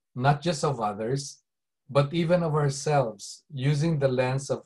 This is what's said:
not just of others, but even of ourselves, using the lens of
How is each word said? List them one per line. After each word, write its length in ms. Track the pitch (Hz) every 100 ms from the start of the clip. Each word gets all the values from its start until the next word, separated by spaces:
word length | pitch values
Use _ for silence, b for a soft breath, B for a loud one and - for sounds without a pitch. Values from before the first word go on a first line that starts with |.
| _
not 280 | 127 135 147
just 220 | 175 160
of 160 | 156 127
others, 580 | 107 104 110 139 143 - _ _ _ _ -
but 240 | 139 139
even 300 | 170 165 175
of 120 | 160
ourselves, 920 | 151 143 - 156 143 120 101 - - _
using 480 | 139 135 147 165 156
the 100 | 135
lens 420 | 127 127 135 -
of 140 | 120